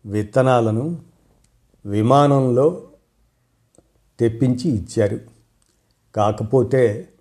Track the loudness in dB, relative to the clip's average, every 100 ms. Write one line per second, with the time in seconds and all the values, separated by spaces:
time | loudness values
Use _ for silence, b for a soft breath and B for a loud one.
0 | -8 -6 -2 0 2 2 2 -2 -4 -8
1 | -14 _ _ _ _ _ _ _ -6 -2
2 | 2 4 4 2 2 2 0 0 -14 _
3 | _ _ _ _ _ _ _ _ _ _
4 | _ -2 -2 0 -2 -2 -2 -4 -4 -2
5 | -2 -2 -12 _ _ _ _ _ _ _
6 | _ -2 -2 -2 0 0 2 2 0 -2
7 | -12 _